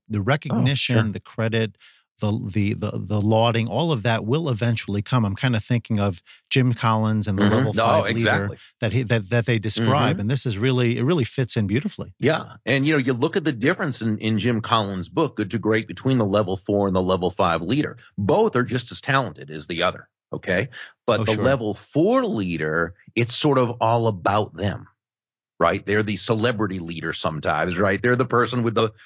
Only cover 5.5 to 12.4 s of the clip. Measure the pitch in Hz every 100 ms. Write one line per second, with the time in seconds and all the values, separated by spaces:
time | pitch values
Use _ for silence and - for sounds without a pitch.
5.5 | 113 - 120 - 107 101 95 - - -
6.5 | 139 123 117 117 110 110 107 101 98 104
7.5 | 113 135 101 113 127 104 117 110 135 104
8.5 | - - - 110 107 117 117 95 120 117
9.5 | 113 104 110 113 143 120 98 104 139 127
10.5 | 98 131 127 120 117 127 175 110 - 123
11.5 | 117 101 110 202 - 90 - 127 160